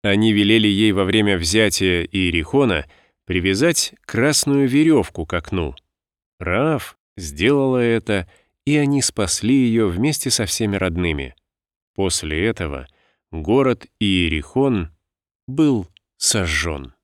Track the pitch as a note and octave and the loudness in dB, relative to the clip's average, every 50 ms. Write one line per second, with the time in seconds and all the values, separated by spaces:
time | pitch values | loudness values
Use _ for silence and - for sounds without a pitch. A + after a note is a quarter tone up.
0 | - G#2 G2 G#2 A2 A2 G#2+ G#2 G#2 G2+ A2 A2+ G#2+ G#2+ G2+ G2 A2 G#2+ G2 G2 | 0 0 0 2 2 2 4 4 4 4 4 4 4 2 2 2 2 2 2 2
1 | G2 F#2 G2+ A2 G#2 G2+ G2 F2 E2 D#2+ F#2 A2 A2 G2+ F#2 - F#2+ F#2 F2+ F2 | 0 2 2 2 2 2 0 0 -2 0 2 2 2 2 2 0 0 0 0 0
2 | E2 - - G2 F#2 F2 E2+ E2+ D2+ - - C#3 C#3 A#2+ F#2 D2+ C#2+ - _ _ | -2 -4 -2 -2 -2 0 0 -2 -4 0 0 2 2 2 0 -2 -4 -8 _ _
3 | _ _ _ _ _ - F2+ F2+ E2+ F#2+ F#2+ G2 C#3 E3+ E3 - - - - _ | _ _ _ _ _ -4 -4 -2 0 0 0 2 2 0 0 -2 -4 -6 -10 _
4 | _ - - G#2+ B2 D3 D3+ - - C#3+ C#3 C#3 C#3 B2+ B2 C#3+ D#3 E3 D#3+ B2 | _ -8 -2 0 0 0 0 0 0 0 2 2 2 2 2 2 4 4 4 4
5 | F#2+ - _ - E2 - - E2+ D#2+ - - F#2 E2 C#2+ C#2+ - _ _ _ _ | 2 0 _ -10 -8 -4 -6 -6 -6 -4 -4 -4 -4 -4 -8 -12 _ _ _ _
6 | _ _ _ _ _ _ _ _ F2 E2+ F2+ A2 C#3 D#3+ D#3 - - - - _ | _ _ _ _ _ _ _ _ -6 -4 -2 0 0 0 -2 -4 -6 -10 -18 _
7 | _ _ _ - F2+ D2 C#2+ D2 F2 A#2+ C#3+ C#3+ C3+ C3+ B2+ B2+ A#2+ A#2 A#2 A2+ | _ _ _ -12 -12 -12 -6 0 0 2 2 2 2 2 0 0 0 0 0 -2
8 | - - G#2 G2 F2+ _ _ _ _ _ _ _ _ C#3 D3 D3+ D3 C#3 C#3+ C#3 | -2 -2 -4 -4 -4 _ _ _ _ _ _ _ _ 0 0 2 2 2 2 0
9 | B2+ - - - G#2 F2+ - - - A2 C3 C#3 B2+ A#2 A2+ A#2 A2 F#2+ E2+ F2+ | 0 -2 -2 -2 -2 -2 -2 -2 0 2 2 2 2 2 2 2 2 0 0 0
10 | A#2+ D3+ D3+ - - C3 - - A2 F2+ - - A2+ G#2 G2 G2 F#2+ F#2 E2 F2 | -2 -2 -2 -2 -4 -4 -2 -2 -2 -4 -2 -2 -2 -2 0 0 -2 -2 -2 -2
11 | F2+ E2+ D#2 C#2+ C2+ B1+ - _ _ _ _ _ _ _ _ _ _ _ _ - | -2 -2 -2 -4 -6 -10 -14 _ _ _ _ _ _ _ _ _ _ _ _ -4
12 | G2 F#2 E2+ - - D#2 D2+ D#2+ F#2 A2+ - - F#2 D2+ C#2 C2+ B1+ - _ _ | -2 -2 -2 -4 -4 -4 -2 -2 -2 -2 -2 -4 -6 -8 -8 -10 -12 -16 _ _
13 | _ _ _ _ _ _ - E2 D#2 F2 A2 C3+ C3+ C3 A#2+ - - - _ _ | _ _ _ _ _ _ -10 -8 -2 2 2 2 4 2 0 -2 -6 -20 _ _
14 | A2 G2+ F#2+ F#2 F2 E2 D#2+ D#2 D2 - - B2+ C#3 C#3 B2 G2 E2+ D#2+ _ _ | 0 2 2 2 2 0 0 -2 -6 -4 -2 0 0 0 0 -2 -4 -6 _ _
15 | _ _ _ _ _ _ _ _ _ - C3 D3 D#3+ D3 C3+ A2 F2 - _ _ | _ _ _ _ _ _ _ _ _ -10 0 0 2 2 2 0 -4 -8 _ _
16 | _ _ _ _ - - - A2 F#2 E2+ D2+ D2+ - E2+ D2+ C#2+ C2+ A#1+ _ _ | _ _ _ _ -4 -2 0 0 -2 -2 -2 -2 -2 -4 -6 -6 -10 -16 _ _